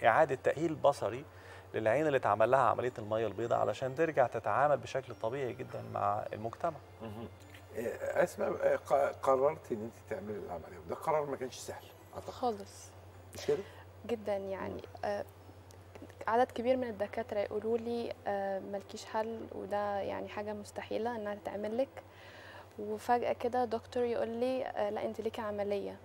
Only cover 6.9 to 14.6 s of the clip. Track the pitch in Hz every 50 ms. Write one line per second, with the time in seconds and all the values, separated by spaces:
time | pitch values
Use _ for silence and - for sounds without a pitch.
6.9 | - - 110 113 101 117 113 95 - - - - - - - - - 110 120 113
7.9 | - - - - - - 175 - - 208 208 - 170 - - 156 139 - - -
8.9 | 151 139 139 - - - - 139 135 127 135 147 160 160 - - 120 104 110 120
9.9 | - - - - 110 95 101 107 104 95 87 - 87 - - - 185 175 160 165
10.9 | 170 - - 160 151 156 147 143 131 - 131 123 - - - - - - - -
11.9 | - - - - - 196 - - - - 254 240 214 202 196 - - - - -
12.9 | - - - - - - - - - - - - 147 185 - - - - - -
13.9 | - - - 214 240 220 202 214 202 196 196 190 190 185